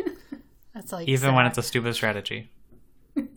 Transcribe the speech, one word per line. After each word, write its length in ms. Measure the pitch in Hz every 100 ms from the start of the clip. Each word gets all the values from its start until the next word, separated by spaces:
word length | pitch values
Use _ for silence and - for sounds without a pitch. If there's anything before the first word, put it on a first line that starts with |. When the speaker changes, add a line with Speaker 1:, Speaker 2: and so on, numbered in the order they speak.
Speaker 1:
<laughs> 720 | 381 - - - - _ -
Speaker 2:
That's, 180 | 220 -
like, 160 | 185 165
Speaker 3:
Even 260 | 131 135
when 100 | 131
Speaker 2:
sad. 40 | 123
Speaker 3:
it's 80 | 120
a 40 |
stupid 320 | - 123 120
strategy. 560 | 117 110 101 - 110 107 - - - - - - 294
Speaker 2:
<laughs> 80 | -